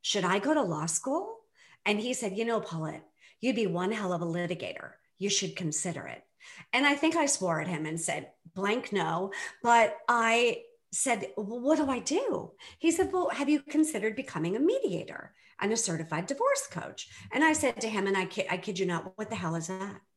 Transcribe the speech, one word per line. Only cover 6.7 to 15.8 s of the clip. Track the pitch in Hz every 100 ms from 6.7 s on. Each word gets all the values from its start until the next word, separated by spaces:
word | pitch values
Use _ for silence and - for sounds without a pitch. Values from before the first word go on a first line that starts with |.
And | 240 285
I |
think | 285 320 330
I |
swore | 285 - 185 160
at | 160
him | 165 156
and | 160
said, | - 147 175 _ -
"Blank | - 196 226 -
no." | 202 160 165 196 - - -
But | 233 233 214 - -
I | 240 226 233 240 - - _ _
said, | - - 233 190 -
"Well, | 202 240
what | 254 311
do | 277
I | 254
do?" | - 349 523 - - - - -
He | 330
said, | 330 381
"Well, | 370 349
have | - 277
you | 294
considered | 285 302 311 214 214
becoming | 214 269 165 165 214
a |
mediator | 302 523 311 170 - - - _ _ _
and | 196
a |
certified | 226